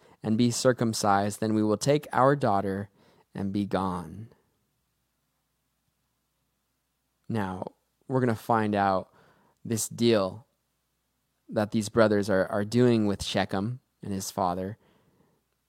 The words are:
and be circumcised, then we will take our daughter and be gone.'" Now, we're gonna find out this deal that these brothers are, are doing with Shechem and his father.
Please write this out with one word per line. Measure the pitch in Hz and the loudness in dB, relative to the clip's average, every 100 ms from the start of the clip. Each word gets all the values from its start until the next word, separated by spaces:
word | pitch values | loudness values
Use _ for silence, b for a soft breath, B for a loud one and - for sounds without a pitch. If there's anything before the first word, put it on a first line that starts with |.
| b b | b b
and | 110 110 | -2 2
be | 120 | 2
circumcised, | 117 127 120 117 107 107 98 104 - | 2 2 2 0 0 2 2 0 -2
then | 110 | -2
we | 107 | 0
will | 107 104 | 2 0
take | 139 147 - | 2 0 0
our | 120 131 | 2 2
daughter | 143 123 98 101 95 101 b b b b 98 | 4 2 0 -2 -6 -8 b b b b -8
and | 98 | -4
be | 104 98 | -4 -2
gone.'" | 95 95 87 82 92 113 _ _ _ _ _ _ _ _ _ _ _ _ _ _ _ _ _ _ _ _ _ _ _ _ _ _ _ _ _ - | -2 -2 -6 -10 -14 -18 _ _ _ _ _ _ _ _ _ _ _ _ _ _ _ _ _ _ _ _ _ _ _ _ _ _ _ _ _ -8
Now, | 113 95 92 - _ _ _ - | -6 -4 -8 -12 _ _ _ -4
we're | 127 | 0
gonna | 123 | 0
find | 107 - 113 107 | 0 0 0 2
out | 101 98 95 - b b b b b | 2 2 0 -4 b b b b b
this | - 113 - | -6 -4 -4
deal | 107 117 107 95 107 - _ _ _ _ _ _ _ _ _ - | 0 4 4 2 -6 -20 _ _ _ _ _ _ _ _ _ -8
that | 127 104 | -4 -2
these | 113 107 | -2 0
brothers | 117 107 104 101 | 4 4 4 2
are, | 95 90 | 0 0
are | 104 | -2
doing | 104 120 123 113 104 | 0 4 4 4 2
with | 98 | -2
Shechem | - 101 95 98 110 127 _ _ | -2 -2 -2 -2 -4 -8 _ _
and | 104 | -10
his | 95 - | -8 -8
father. | - 90 90 95 113 _ _ _ _ _ _ _ _ | -4 -2 -2 -6 -10 _ _ _ _ _ _ _ _